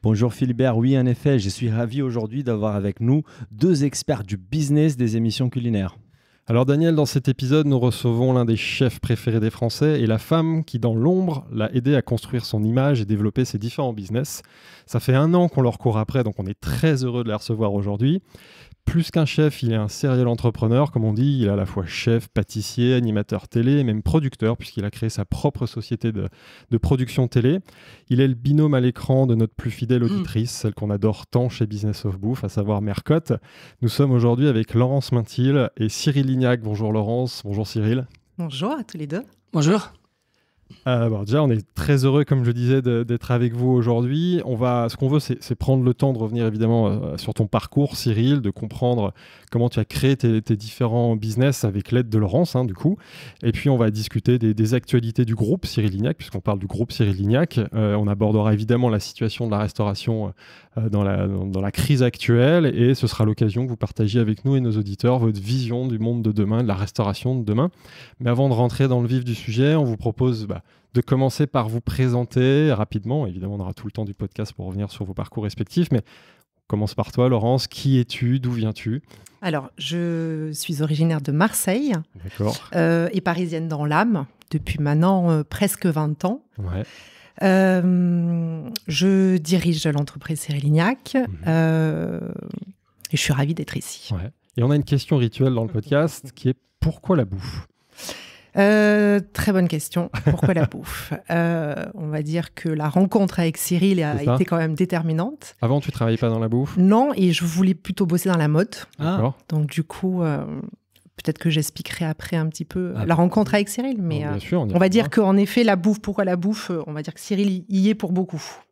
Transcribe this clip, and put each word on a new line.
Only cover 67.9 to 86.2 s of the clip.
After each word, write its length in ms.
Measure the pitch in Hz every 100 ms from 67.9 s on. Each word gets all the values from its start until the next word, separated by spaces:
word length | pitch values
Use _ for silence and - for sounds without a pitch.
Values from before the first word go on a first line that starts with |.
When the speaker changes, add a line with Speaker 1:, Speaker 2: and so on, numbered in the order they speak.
| - - _
Speaker 2:
Mais 120 | 123
avant 180 | 120 139
de 60 |
rentrer 340 | 117 123 117 135
dans 140 | 123
le 40 | 120
vif 160 | 127
du 100 | 123
sujet, 420 | 113 - 110 139 156
on 80 |
vous 120 | 135 107
propose, 480 | 120 - 127 113 104
bah, 160 | 92 _ _ _
de 60 | 123
commencer 480 | - 131 135 - 147
par 200 | 135 110
vous 120 | 117
présenter 920 | - - 127 120 120 123 127 139 151
rapidement. 540 | 107 107 - 101 147 113
Évidemment, 300 | 90 95 101
on 40 |
aura 120 | 92
tout 100 | - 104
le 40 |
temps 140 | 104
du 100 | 104
podcast 380 | 98 101 - 107
pour 140 | - 92
revenir 260 | 95 101
sur 120 | -
vos 80 | 98
parcours 300 | 95 - -
respectifs, 460 | 104 - 101 - 175
mais 80 | 123
on 680 | - - - _ _ _ _
commence 260 | 104 107
par 160 | - 110
toi, 180 | - 127
Laurence. 380 | 120 113 131 -
Qui 320 | - 139 131
es-tu ? 400 | 120 - 120 135
D'où 140 | 123
viens-tu ? 500 | 120 110 107 113 127 _ - - _
Speaker 4:
Alors, 280 | 190 151 135 -
je 720 | 139 170 170 165 165 156 156
suis 300 | 151 - 147
originaire 380 | 151 151 165 160
de 120 | 139
Marseille, 640 | 151 214 - - 208 294 180 160 92
Speaker 2:
D'accord. 480 | 90 - 104 - - 175
Speaker 4:
euh, 320 | 165 170 170
et 80 | 190
parisienne 460 | 185 170 175 160 160
dans 180 | 151
l'âme 420 | 147 151 226 190 139 _ _
depuis 260 | 156 - 147
maintenant, 520 | 147 147 175 190 175
euh, 100 | 160
presque 440 | 147 - 202 - 185
vingt 380 | 156 151 151